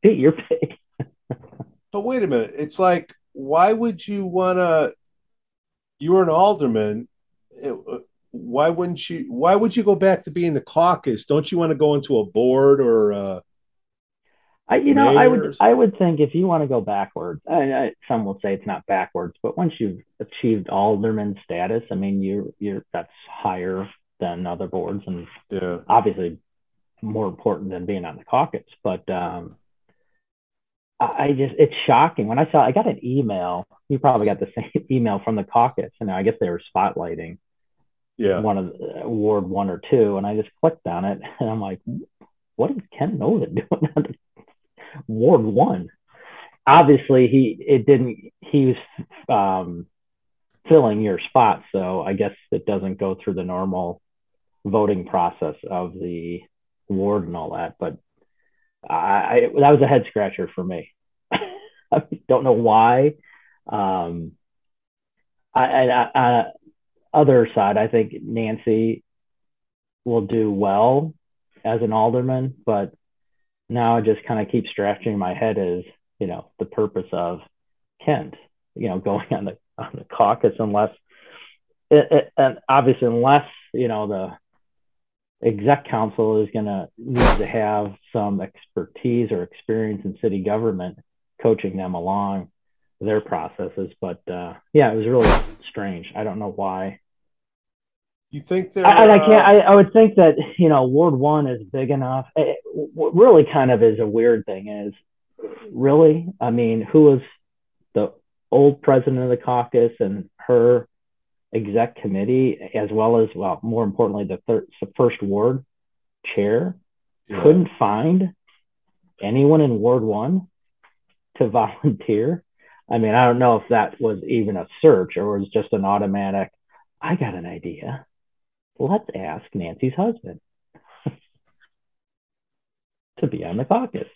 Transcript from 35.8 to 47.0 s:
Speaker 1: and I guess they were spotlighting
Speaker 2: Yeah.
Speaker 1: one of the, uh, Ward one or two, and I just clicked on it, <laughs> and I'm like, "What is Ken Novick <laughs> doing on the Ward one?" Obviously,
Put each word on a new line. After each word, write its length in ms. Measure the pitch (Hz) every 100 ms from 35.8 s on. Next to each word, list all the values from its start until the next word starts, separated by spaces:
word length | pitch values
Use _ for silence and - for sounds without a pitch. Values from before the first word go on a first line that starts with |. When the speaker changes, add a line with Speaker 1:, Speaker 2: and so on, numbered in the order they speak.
| - _
Speaker 1:
and 100 | 107
I 140 | 92
guess 120 | 98 -
they 100 | 90
were 120 | 87 -
spotlighting 640 | 92 98 - 85 82 82 - _ _ _ _ _ _ _ -
Speaker 2:
Yeah. 240 | 104 92
Speaker 1:
one 180 | 107 98
of 100 | 92
the, 300 | - - -
uh, 40 | -
Ward 340 | 113 107 104
one 260 | 92 95 98
or 120 | 87 -
two, 240 | 135 107 98
and 80 | 101
I 120 | 107
just 100 | 107 _
clicked 260 | 165 160 -
on 160 | 87
it, 160 | - 101 -
<laughs> 100 | -
and 80 | 117
I'm 100 | 110
like, 220 | 95 92 - 127 339 _ _ _ _ -
"What 160 | 147
is 60 | 262 - -
Ken 200 | 185 185
Novick 340 | 147 214 190 -
<laughs> 140 | -
doing 220 | - 160
on 100 | -
the 120 | - - _ _ _ _ _ _ - - -
Ward 360 | 110 120 160
one?" 480 | 110 107 123 92 85 _ _ _ - - - _ -
Obviously, 600 | 143 139 135